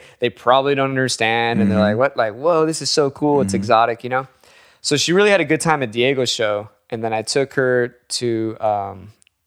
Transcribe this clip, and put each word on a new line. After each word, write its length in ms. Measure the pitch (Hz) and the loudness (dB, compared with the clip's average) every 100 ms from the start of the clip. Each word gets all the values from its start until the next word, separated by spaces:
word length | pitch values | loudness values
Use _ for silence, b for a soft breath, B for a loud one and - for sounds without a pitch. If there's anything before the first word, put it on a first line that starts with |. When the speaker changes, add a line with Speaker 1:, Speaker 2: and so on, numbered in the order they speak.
| B B | B B
Speaker 1:
they 100 | 120 | -4
probably 460 | - - 131 139 139 | -2 2 2 2 0
don't 140 | 135 | 0
understand. 720 | 135 131 - 110 117 117 113 | -2 -2 0 0 0 0 0
And 80 | 101 | 0
they're 80 | 107 | 2
Speaker 2:
Mm-hmm. 200 | 104 107 | 2 2
Speaker 1:
like, 120 | 135 | 0
"What? 40 | 131 | 0
Like, 180 | 113 | -4
whoa, 320 | 107 151 165 160 | -2 0 2 0
this 140 | 160 | -2
is 60 | 139 | -2
so 220 | - 139 | 0 0
cool. 300 | - 151 143 | 0 0 2
It's 80 | 113 | 0
Speaker 2:
Mm-hmm. 80 | 98 | -2
Speaker 1:
exotic," 480 | 104 113 117 113 | 2 2 2 -2
you 60 | 123 | -4
know? 180 | 131 135 _ b b b b | -6 -6 _ b b b b
So 160 | - 143 | -2 -2
she 160 | 143 | 2
really 180 | 180 208 | 4 4
had 100 | 202 | 4
a 40 | |
good 160 | 151 156 | 2 0
time 220 | 165 151 | 0 0
at 80 | 131 | 0
Diego's 400 | 110 123 131 120 | 0 2 2 0
show. 380 | - 107 104 107 _ - | -2 -2 -2 -6 _ -12
And 120 | 113 | -8
then 80 | 113 | -4
I 80 | 110 | -4
took 320 | 107 147 135 | -2 -2 -2
her 420 | - 127 123 120 - - | 0 2 2 0 -6 -12
to, 460 | - 123 113 110 110 | -6 -2 -2 -4 -4
um, 480 | 107 104 98 95 98 - _ _ | -2 -2 -4 -12 -18 -20 _ _